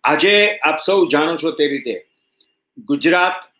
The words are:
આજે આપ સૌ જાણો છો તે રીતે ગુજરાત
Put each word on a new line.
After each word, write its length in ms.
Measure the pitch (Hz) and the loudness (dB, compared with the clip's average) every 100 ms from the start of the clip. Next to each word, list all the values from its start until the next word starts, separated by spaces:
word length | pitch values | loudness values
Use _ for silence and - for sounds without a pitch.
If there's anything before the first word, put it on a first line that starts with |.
આજે 540 | 135 147 190 208 208 208 | 0 2 4 4 2 0
આપ 200 | 151 156 - | -2 -2 0
સૌ 220 | 196 160 | 2 2
જાણો 300 | 147 160 165 | 2 0 -2
છો 140 | 160 | -4
તે 160 | 156 147 | -2 -2
રીતે 400 | 135 120 - - _ _ _ _ _ _ - | -4 -6 -10 -12 _ _ _ _ _ _ -14
ગુજરાત 760 | 107 143 151 175 180 - - | -6 -2 0 2 0 -4 -12